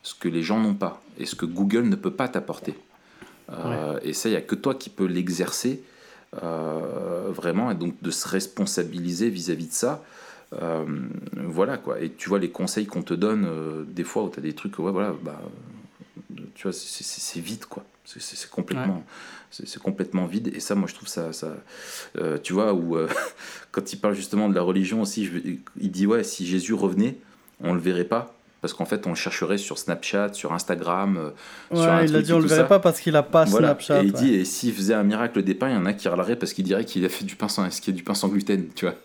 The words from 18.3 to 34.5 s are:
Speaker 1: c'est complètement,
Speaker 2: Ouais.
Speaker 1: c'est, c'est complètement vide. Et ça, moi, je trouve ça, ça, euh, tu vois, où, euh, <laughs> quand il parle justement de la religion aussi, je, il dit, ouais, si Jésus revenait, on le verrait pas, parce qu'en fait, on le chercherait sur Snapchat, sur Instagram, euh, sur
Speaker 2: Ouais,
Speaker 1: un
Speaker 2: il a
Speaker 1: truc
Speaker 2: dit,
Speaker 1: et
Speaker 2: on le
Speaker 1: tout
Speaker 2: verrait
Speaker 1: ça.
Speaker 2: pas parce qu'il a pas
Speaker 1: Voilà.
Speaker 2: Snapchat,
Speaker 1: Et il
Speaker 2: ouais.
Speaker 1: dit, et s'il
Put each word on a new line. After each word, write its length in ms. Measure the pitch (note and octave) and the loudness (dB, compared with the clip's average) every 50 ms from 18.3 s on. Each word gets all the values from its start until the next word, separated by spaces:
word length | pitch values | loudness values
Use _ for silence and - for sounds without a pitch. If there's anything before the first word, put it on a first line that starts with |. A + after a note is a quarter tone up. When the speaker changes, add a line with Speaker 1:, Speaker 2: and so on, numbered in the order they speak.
| - | -12
Speaker 1:
c'est 140 | - - - | -12 -14 -8
complètement, 460 | - - F#2+ - - C3 B2+ G2 F#2 | -6 -6 -4 -4 -4 -2 0 -2 -2
Speaker 2:
Ouais. 60 | E2+ - - - - - - - - - _ | -2 -6 -14 -20 -20 -18 -18 -18 -20 -20 _
Speaker 1:
c'est, 160 | - - - | -16 -16 -14
c'est 160 | - - - | -14 -14 -6
complètement 440 | - G2 F#2+ - F#2 - - F#2 F#2 | -4 -4 -2 -2 -4 -2 0 -2 -2
vide. 240 | E2+ F2 A2 A#2+ - - | 0 -2 -4 -4 -4 -6
Et 60 | - | -6
ça, 140 | - - - | -4 -2 0
moi, 120 | G2+ F2+ E2 | 0 0 -2
je 60 | - | -6
trouve 140 | - - - | -12 -12 -8
ça, 240 | - F2 E2+ D#2+ | -6 -6 -6 -6
ça, 220 | D#2+ - - D#2 D#2 - - - - - - - - - - - - - | -6 -8 -8 -8 -10 -10 -16 -18 -20 -18 -16 -14 -14 -14 -14 -10 -6 -4
euh, 180 | - D#2+ D2+ D2 | -2 -2 -2 -2
tu 100 | - - | -4 0
vois, 200 | F2+ G2 A2 A2 G2 | 2 2 4 4 2
où, 220 | F2 E2 E2+ E2 | 2 2 0 0
euh, 120 | D#2+ D#2+ D#2+ - - - - - - | 0 0 0 -2 -4 -4 -6 -10 -14
<laughs> 300 | - - - - - _ | -16 -16 -16 -16 -16 _
quand 200 | - G2 G2 - | -6 -6 -4 -4
il 40 | - | -8
parle 180 | G2 - G#2 G2+ | -2 0 0 0
justement 340 | F#2+ F#2+ - - G2+ G#2+ G#2 | 0 -4 -2 0 2 4 4
de 60 | G2 | 4
la 80 | F#2 | 4
religion 380 | F2 F2+ F#2 G2 F#2+ F2+ A2 A2+ | 4 4 4 4 2 2 0 0
aussi, 220 | G#2 G2+ - A2 G2+ | 0 -2 -2 -4 -4
je, 140 | F2+ F2 F2+ - - F2 - - - _ - | -2 -4 -4 -4 -4 -6 -6 -10 -14 _ -4
il 100 | G2+ F#2+ | -4 -2
dit, 160 | F2 F#2 G2+ | 2 2 4
ouais, 180 | G2+ A2+ A#2 G2+ | 4 4 4 2
si 220 | - - - F#2 | -2 -4 -6 -2
Jésus 280 | F2 F#2 F#2 F2 G#2+ A2 | 0 0 0 2 2 0
revenait, 420 | G2 G2+ F#2+ F2+ G2 G#2+ B2+ C#3 - - - - _ _ - _ _ | 2 2 2 4 4 2 2 0 -6 -16 -20 -20 _ _ -20 _ _
on 100 | - E2+ | -2 0
le 80 | F2+ F2 | 0 2
verrait 240 | E2 F#2 F2+ E2+ F2+ | 2 2 2 2 2
pas, 300 | - A2+ A#2+ B2+ C3+ - _ _ _ _ _ | 2 0 0 0 -4 -14 _ _ _ _ _
parce 120 | - E2 - | -8 -8 -4
qu'en 100 | - G2 | -4 -2
fait, 220 | - - G2+ - | -2 -2 -2 -2
on 40 | F#2 | -4
le 40 | E2+ | -4
chercherait 400 | - - F2+ - - F2 E2 G2+ G2+ | -2 -4 -4 -2 -2 0 0 0 -2
sur 200 | - - - - | -2 -6 -8 -6
Snapchat, 560 | - - E2+ E2 - - - G2+ G#2 G2+ G2+ | -2 -4 -4 -2 -2 -2 0 0 0 0 -2
sur 180 | - - D2 | -4 -4 -2
Instagram, 640 | E2 F2 - - F2+ E2+ F2+ E2+ F2 F#2 G2 G2 G2 | -2 -2 0 -2 -2 -2 0 0 0 2 2 2 2
euh, 140 | E2+ D#2 D2+ - - - - - - - - | 0 0 -6 -8 -12 -18 -18 -18 -18 -10 -2
sur 80 | E3+ E3+ E3 | 2 4 6
Speaker 2:
Ouais, 60 | E3 | 6
Speaker 1:
un 120 | E3 E3 | 6 6
Speaker 2:
il 80 | E3 D#3 | 6 6
a 20 | |
Speaker 1:
truc 120 | D#3 D#3 D3+ | 6 4 4
Speaker 2:
dit, 40 | D#3 | 6
Speaker 1:
et 40 | E3+ | 6
Speaker 2:
on 40 | E3 | 6
le 40 | D#3 | 6
Speaker 1:
tout 40 | D3 | 8
Speaker 2:
verrait 100 | D#3 D#3 | 8 6
Speaker 1:
ça. 40 | E3 - | 8 8
Speaker 2:
pas 100 | G3+ F#3+ | 8 8
parce 220 | F3+ F3+ D#3+ - | 8 6 4 4
qu'il 160 | - E3+ D#3 | 0 6 6
a 60 | D3 | 6
pas 220 | C#3+ - - E3 D#3+ | 6 8 6 6 8
Speaker 1:
Voilà. 220 | G#2+ G2 A2+ A#2+ C#3+ | 8 8 6 6 6
Speaker 2:
Snapchat, 340 | C#3+ - - - D3 C#3 | 4 2 2 4 6 6
Speaker 1:
Et 40 | G2 | 6
il 60 | G2+ G2 | 6 4
Speaker 2:
ouais. 60 | - | 6
Speaker 1:
dit, 140 | B2 C3+ A2+ | 6 6 6
et 100 | F#2+ F#2 | 6 4
s'il 300 | F#2 | 0